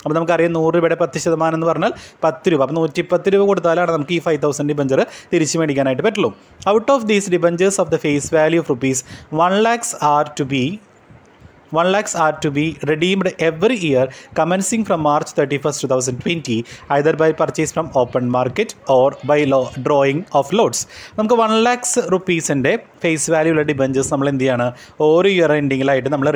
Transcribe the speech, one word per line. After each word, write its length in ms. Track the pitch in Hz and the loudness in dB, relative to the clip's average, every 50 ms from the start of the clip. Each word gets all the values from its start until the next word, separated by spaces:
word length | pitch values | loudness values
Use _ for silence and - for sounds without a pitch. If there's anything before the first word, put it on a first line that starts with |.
| - | -6
അപ്പോൾ 120 | 151 156 165 | -4 -2 0
നമുക്കറിയാം 340 | 165 165 170 160 165 170 170 160 | 0 2 2 2 2 0 0 0
നൂറ് 140 | 160 160 160 175 | 0 2 2 2
രൂപയുടെ 200 | 165 165 165 160 170 | 2 2 2 0 -2
പത്ത് 200 | - - 160 - | -2 -2 -4 -2
ശതമാനം 320 | 175 165 156 160 160 160 160 | -2 0 0 0 0 0 0
എന്ന് 120 | 165 165 | 0 0
പറഞ്ഞാൽ 220 | 156 151 180 240 - - - - - _ - | 0 0 -2 -2 -4 -6 -12 -20 -6 _ -2
പത്ത് 280 | 160 156 - - 190 165 | -2 -2 0 0 0 2
രൂപ. 80 | 135 131 | 2 2
അപ്പോൾ 120 | 135 156 165 | 0 0 -2
നൂറ്റിപ്പത്ത് 540 | 160 156 - 175 170 - 180 170 - 196 190 | -2 -2 -2 -6 -2 0 -2 0 2 2 2
രൂപ 80 | 196 202 202 | 4 4 2
കൊടുത്താലാണ് 400 | 196 180 165 170 165 175 175 165 165 151 | 2 2 0 0 2 2 0 0 0 -2
നമുക്ക് 180 | 139 147 175 165 | -2 -2 -2 -2
ഈ 40 | - 170 | 0 0
five 140 | 156 143 151 | 0 0 0
thousand 240 | 147 139 - 147 147 147 | -2 -2 -2 -2 -2 -2
debenture 280 | 143 139 131 131 160 160 - - - - - 180 | -2 0 0 2 0 0 -2 -6 -12 -6 -2 0
തിരിച്ചു 240 | 170 156 143 - 165 | 0 0 0 0 -2
മേടിക്കാനായിട്ട് 420 | 160 147 135 139 135 135 131 131 151 220 | -2 0 0 0 0 0 0 0 -2 -2
പറ്റുള്ളൂ. 240 | 202 214 156 113 - - - - - - - 190 | 0 0 -2 -2 -4 -8 -16 -20 -20 -4 -2 0
Out 180 | 208 226 214 - 277 | 0 2 2 2 2
of 60 | 262 220 208 | 2 2 0
these 160 | 214 202 196 190 180 | 0 0 0 0 0
debentures 420 | 165 165 170 170 165 185 196 196 - 175 | 2 2 0 2 2 0 0 2 0 0
of 40 | 160 165 | 0 -2
the 80 | 147 - 151 | -2 0 0
face 200 | 143 143 - - 160 156 | 0 -2 -2 0 2 2
value 220 | 156 160 165 170 156 | 2 4 2 0 0
of 40 | - 139 | -2 -2
rupees 240 | 120 135 135 131 - - - - - - - 151 156 170 | -2 -2 -2 -2 -4 -6 -10 -16 -20 -12 -6 -2 0 0
one 120 | 185 190 208 220 226 | 2 2 2 2 0
lakhs 240 | 240 233 - - - - 151 147 147 | 0 -2 -4 -8 -6 -2 0 2 2
are 140 | 147 151 151 - - | 2 0 -2 -4 -6
to 60 | 147 131 139 | -4 -4 -2
be, 100 | 131 123 156 202 214 - _ _ _ _ - - - - _ _ _ - - _ _ _ _ 151 | -2 -2 -2 -4 -8 -14 _ _ _ _ -20 -20 -20 -20 _ _ _ -20 -20 _ _ _ _ -2
one 120 | 160 175 185 190 | 0 0 2 0
lakhs 180 | 208 208 - - 170 160 | 0 -2 -2 -2 0 0
are 100 | 156 147 - | 0 0 -2
to 60 | - 151 139 | -4 -2 -2
be 80 | 147 151 160 143 - - 143 | -2 -2 -2 -4 -4 -4 -4
redeemed 380 | 156 151 170 185 196 190 185 185 - - 165 | -2 0 0 0 0 0 -2 -2 -2 -2 -2
every 300 | 165 160 160 185 240 262 202 175 | -2 0 0 0 0 0 0 0
year 180 | 151 135 127 131 131 - - - - - 156 | 0 2 2 0 0 -4 -10 -20 -6 -4 -2
commencing 440 | 156 165 185 196 190 - 233 226 208 - | 0 0 0 -2 -2 -2 -2 -2 -2 -2
from 120 | 185 160 151 | -2 0 0
March 240 | 147 147 156 160 - - 170 | 0 0 0 -2 -2 -2 -2
thirty-first, 400 | 143 135 143 139 - 151 143 - | -2 0 -2 -2 -2 -4 -4 -4
two 80 | - 127 | -2 -2
thousand 240 | 131 127 123 131 123 127 - | 0 0 0 -2 -6 -4 -4
twenty, 320 | - 170 165 - 127 113 113 117 - - - - - 143 | -4 -4 -4 -4 -4 -4 -4 -4 -6 -12 -16 -4 -2 0
either 180 | 147 147 147 - 147 | 2 2 2 2 2
by 60 | 160 160 156 - | 2 2 2 0
purchase 320 | - - - - 156 143 - | -2 -2 -2 -4 -4 -4 -4
from 100 | - 117 107 - 135 | -6 -6 -2 0 0
open 220 | 123 120 - 131 123 123 123 | 0 0 -2 -2 -2 0 0
market 340 | 127 127 127 - - 226 226 - - - 147 135 | 0 -2 0 -2 -2 -4 -4 -8 -8 -2 2 4
or 120 | 127 127 120 - - - 131 | 4 4 2 0 -2 -2 0
by 80 | 147 151 147 135 | 2 2 2 2
lo-, 160 | 135 131 127 127 - 135 127 | 2 0 0 -2 -6 -4 -2
drawing 340 | 147 147 139 139 139 139 160 202 - - 143 | 0 2 2 2 2 0 -2 -4 -2 0 0
of 120 | 135 - 180 226 | 0 2 2 2
lots. 220 | 208 127 117 - - - - - - - - 220 | 2 0 0 -4 -8 -10 -14 -20 -20 -10 -6 -4
നമുക്ക് 200 | 214 214 240 226 | 0 2 2 2
വൺ 100 | 226 220 220 220 226 240 | 2 2 2 2 2 2
ലാക്സ് 340 | 247 240 240 - - 247 - 170 185 | 0 0 -2 -4 -2 -2 0 0 -2
റുപ്പീസിൻ്റെ 580 | 180 185 185 175 165 - - 147 135 123 147 208 233 - - - - - | -2 0 -2 -2 -2 -2 -2 -2 0 0 0 0 -2 -4 -12 -10 -4 -2
face 260 | 170 160 151 - 160 | -2 0 -2 0 0
value 200 | 165 156 156 165 160 | 2 2 2 2 2
ഉള്ള 80 | 151 147 147 | 2 0 0
ഡിബഞ്ചേഴ്സ് 400 | 143 135 135 135 131 135 131 - | 0 0 -2 0 0 -2 -2 0
നമ്മൾ 160 | 156 135 139 143 | -2 -2 0 0
എന്ത് 100 | 139 131 127 | 0 0 0
ചെയ്യാണ്? 220 | 135 127 120 120 123 123 - - - - - 156 | 0 0 0 -2 -4 -6 -8 -16 -12 -4 0 2
ഓരോ 220 | 151 160 175 185 202 196 | 4 4 4 4 4 2
year 140 | 175 165 147 151 151 | 2 2 2 2 2
എൻഡിങ്ങിലായിട്ട് 480 | 143 135 135 131 135 139 139 131 120 135 | 0 0 0 0 2 2 2 0 0 -2
നമ്മൾ 160 | 151 135 135 151 147 | -2 0 0 0 0